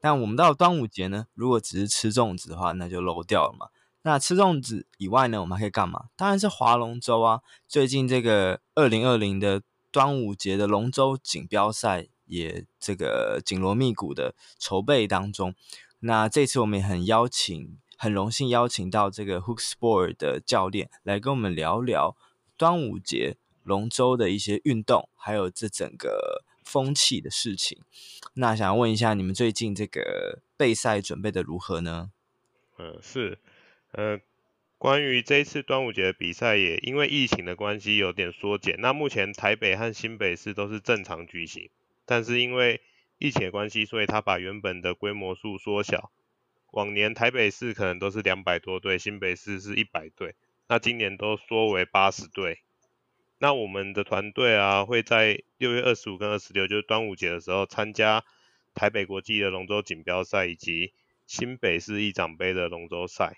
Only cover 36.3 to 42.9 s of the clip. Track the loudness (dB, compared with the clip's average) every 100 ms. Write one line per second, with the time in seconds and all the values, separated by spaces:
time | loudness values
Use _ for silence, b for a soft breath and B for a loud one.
36.3 | -2 2 2 2 0 -2 -2 0 0 0
37.3 | 0 -4 -6 -4 -4 0 2 2 0 -4
38.3 | -4 -4 -2 -2 0 0 0 -2 -2 -4
39.3 | 0 0 2 0 0 -2 -4 -8 -4 -4
40.3 | -4 -8 -6 -6 -6 0 -2 -2 -12 -12
41.3 | -12 -12 -14 -18 _ _ _ -2 -2 0
42.3 | -2 0 2 2 0 _